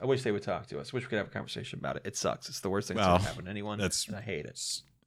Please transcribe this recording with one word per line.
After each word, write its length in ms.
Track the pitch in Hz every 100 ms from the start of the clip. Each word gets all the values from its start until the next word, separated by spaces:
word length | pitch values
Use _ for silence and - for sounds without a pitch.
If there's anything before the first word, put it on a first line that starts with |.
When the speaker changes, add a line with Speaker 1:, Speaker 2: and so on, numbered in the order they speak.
Speaker 1:
I 60 | 131
wish 160 | 127
they 100 | 120
would 100 | 101
talk 240 | - 87 -
to 120 | 71
us. 120 | -
I 40 | 127
wish 80 |
we 60 | -
could 80 | 107
have 100 | -
a 20 |
conversation 480 | 104 - - - -
about 180 | 69 -
it. 60 | -
It 100 | -
sucks. 320 | - - -
It's 120 | -
the 100 | 95
worst 180 | 98 -
thing 80 | 101
Speaker 2:
Well, 160 | 95
Speaker 1:
that's 120 | 90
ever 40 | 98
happened 180 | 82 90
to 40 |
anyone, 280 | 104 104 104
Speaker 2:
that's 280 | 92 - -
Speaker 1:
and 80 | 107
I 60 |
hate 240 | 107 80 -
it. 60 |
Speaker 2:
s-, 280 | - - - - _